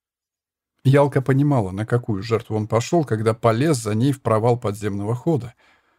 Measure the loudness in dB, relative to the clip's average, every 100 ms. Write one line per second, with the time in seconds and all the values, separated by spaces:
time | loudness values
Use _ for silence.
0 | _ _ _ _ _ _ _ _ 2 4
1 | 4 2 0 2 2 2 0 -4 -2 -2
2 | -2 -6 -2 -4 -2 -6 0 -2 0 -2
3 | 0 -2 -2 0 2 2 2 0 -2 0
4 | 0 0 0 0 2 0 -2 -6 -6 -6
5 | -4 -4 -2 -2 -4 -16 _ _ _